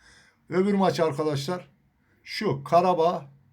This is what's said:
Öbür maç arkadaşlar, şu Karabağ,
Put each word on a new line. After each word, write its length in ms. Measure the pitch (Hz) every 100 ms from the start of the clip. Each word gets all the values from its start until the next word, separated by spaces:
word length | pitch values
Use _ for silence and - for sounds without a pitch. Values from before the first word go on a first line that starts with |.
| - - _ _ _
Öbür 240 | 170 196
maç 260 | 196 185 151
arkadaşlar, 680 | 160 147 156 139 - 180 - _ _ _ _ _
şu 400 | - - 208 139
Karabağ, 600 | - 170 185 175 165 180 - - _